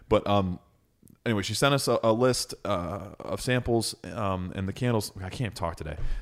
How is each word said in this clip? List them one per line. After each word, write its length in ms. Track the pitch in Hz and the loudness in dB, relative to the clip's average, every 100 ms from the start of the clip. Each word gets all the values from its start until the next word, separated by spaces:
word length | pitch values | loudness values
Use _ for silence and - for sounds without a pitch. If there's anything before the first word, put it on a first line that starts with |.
| - | 2
But, 180 | 107 - | 2 4
um, 320 | 101 95 87 - _ _ _ _ - | 4 4 -2 -10 _ _ _ _ -8
anyway, 180 | - 110 | -2 0
she 120 | 95 | 0
sent 180 | 107 143 | 2 2
us 120 | 139 - | 2 2
a, 100 | 117 | 2
a 100 | 113 | 4
list, 420 | 113 127 120 - - | 4 4 2 -2 -8
uh, 460 | - 98 87 98 92 - | -4 -2 -2 -6 -10 -12
of 200 | - 95 | -8 -4
samples, 540 | - 127 120 117 110 - - | 0 0 2 0 0 -6 -10
um, 380 | - 101 92 90 - | -4 -2 -2 -4 -4
and 120 | 95 | -6
the 40 | |
candles. 400 | - 123 117 101 - | -2 0 0 -2 -8
I 80 | 95 | -10
can't 240 | - 120 | -6 -6
talk 220 | - 85 82 | -4 -6 -6
today. 200 | 78 - - - | -8 -4 -2 -2